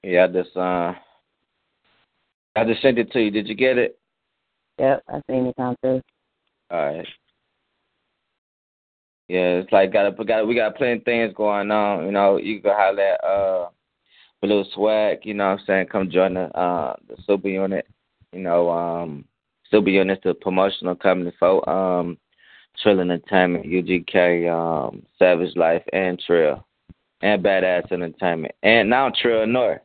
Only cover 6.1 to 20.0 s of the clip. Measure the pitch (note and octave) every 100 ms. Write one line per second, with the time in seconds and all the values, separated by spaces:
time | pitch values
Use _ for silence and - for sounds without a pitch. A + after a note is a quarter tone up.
6.1 | _ _ _ _ _ _ F2 C#2+ D#2 -
7.1 | - _ _ _ _ _ _ _ _ _
8.1 | _ _ _ _ _ _ _ _ _ _
9.1 | _ _ F2+ F2+ F2+ F#2+ G2+ F#2+ G#2 G2+
10.1 | F#2+ G#2+ A2 G#2+ A#2+ G#2+ - B2+ A#2 A#2+
11.1 | A#2 A2+ - G#2 G2+ G2+ G#2+ G#2 G2 E2+
12.1 | G2+ G2+ G2 - G#2 G2 G2+ G2 G2+ G2
13.1 | F#2 - G2 G2 F#2 F2 _ _ _ _
14.1 | _ _ _ G2 G#2 F#2+ - G#2+ G#2+ G#2+
15.1 | E2 G#2+ G2+ G2 G2 - F#2+ F#2 G#2+ F#2+
16.1 | E2+ F#2+ F#2 F2+ - F2+ F2 C#2+ G1+ _
17.1 | A1+ F2+ G2+ G2 F#2+ G2 F#2+ - _ _
18.1 | _ _ F2+ F#2 E2+ F2 E2+ E2+ E2+ E2+
19.1 | D2 - _ _ _ _ G#2 F#2+ F#2+